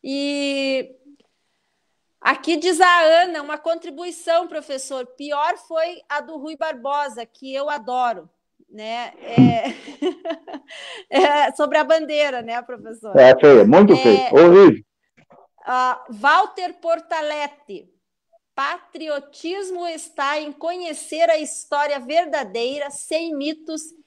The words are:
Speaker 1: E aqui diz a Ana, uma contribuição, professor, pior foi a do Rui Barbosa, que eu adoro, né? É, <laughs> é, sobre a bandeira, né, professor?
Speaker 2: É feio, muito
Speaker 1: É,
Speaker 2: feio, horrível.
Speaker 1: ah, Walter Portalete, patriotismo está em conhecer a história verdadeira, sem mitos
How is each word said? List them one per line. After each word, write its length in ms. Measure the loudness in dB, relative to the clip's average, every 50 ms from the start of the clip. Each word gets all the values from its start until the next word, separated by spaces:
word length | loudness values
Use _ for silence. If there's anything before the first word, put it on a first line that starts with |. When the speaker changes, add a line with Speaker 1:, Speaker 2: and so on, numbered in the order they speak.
Speaker 1:
E 920 | -10 -8 -8 -6 -6 -6 -6 -6 -6 -4 -4 -4 -4 -4 -4 -6 -6 -10 -16 _ _ _ -20 _ _ _ _ _ _ _ _ _ _ _ _ _ _ _ _ _ _ _ _ _
aqui 360 | -2 -2 -2 -2 -2 -4 -4
diz 240 | -2 -2 -4 0 2
a 200 | 4 4 4 4
Ana, 420 | 4 4 4 4 2 0 -4 -10
uma 160 | -10 -10 -12 -8
contribuição, 880 | -6 -6 -6 -6 -8 -16 -16 -14 -14 -14 -14 -12 -6 -2 -2 -2 -2
professor, 580 | -4 -12 -14 -12 -10 -12 -12 -12 -12 -12 -12 -12
pior 520 | -14 -14 _ -10 -8 -6 -4 -4 -4 -4 -6
foi 420 | _ _ -6 -6 -6 -6 -8 -14 _ _
a 120 | -10 -10
do 160 | -10 -10 -16
Rui 200 | -14 -14 -14 -10
Barbosa, 680 | -8 -8 -8 -8 -10 -8 -6 -6 -6 -6 -8 -10 -14 -18
que 260 | _ _ _ -18 -12
eu 160 | -10 -8 -8 -6
adoro, 640 | -8 -8 -8 -8 -6 -4 -4 -4 -6 -8 -14 _ _ _ _ _ _ _ _ _
né? 420 | _ -18 -14 -12 -10 -10 -12 -14 -16 _
É, 560 | -16 -4 4 4 4 4 4 0 -4 -6 -10 -12 -18 -20 -14 -8 -8 -8 -8 -8 _ -12 -12 -12 _ -20 -20 -20 _ _ -20 -20 -18 -18 -18 -18 -14 _
<laughs> 0 |
é, 420 | 0 0 2 2 2 0 0 -2 -2
sobre 200 | -4 -6 -2 0
a 60 | -2
bandeira, 580 | 0 0 0 -2 -2 -4 -4 -4 -4 -4 -4 -8
né, 220 | -10 -10 -12 -12
professor? 560 | -12 -14 -20 -20 -18 -20 -20 -18 -16 0 4 6
Speaker 2:
É 180 | 8 8 8 8
feio, 280 | 8 8 8 8 8
muito 280 | 8 8 8 8 8 6
Speaker 1:
É, 20 |
Speaker 2:
feio, 380 | 4 6 4 4 4 2 4 6
horrível. 500 | 8 8 10 10 10 10 8 6 4 -8 _ _ _ _ _ _ _ _ _ _ _ _ _ _ _ _
Speaker 1:
ah, 400 | -4 -2 -2 0 -2 -4 -6 -10 -20
Walter 680 | -16 -2 0 2 4 4 2 0 -4 -10 -10 -10 -10
Portalete, 1160 | _ -4 -4 -4 -4 -4 _ -6 -6 -4 -6 -6 -6 -8 -8 -10 _ _ _ -18 -18 -18 _ _ _ _ _ _ _ _ _ _ _ _ _ _
patriotismo 1300 | -6 -6 -6 -6 -8 _ _ _ -14 -10 -8 -8 -8 -10 -14 _ -14 -10 -10 -10 -8 -10 -10 -10 -10 -10 -10
está 520 | -10 -12 -16 -16 _ -6 -4 -4 -4 -6
em 120 | -8 -10
conhecer 760 | -14 _ -10 -8 -8 -8 -10 -12 -12 -14 -14 -12 -4 -2 0 0
a 80 | 0
história 640 | -2 -2 -8 -12 -16 -10 _ -4 -4 -2 -4 -4 -8
verdadeira, 920 | -8 -4 -2 -2 -2 -2 -6 -6 -8 -6 -8 -6 -6 -6 -6 -8 -10 -12
sem 440 | -12 -16 -10 -6 -6 -6 -4 -6 -8
mitos 480 | -6 -6 -8 -8 -10 -12 -14 -12 -12 -14 -16 _ _ _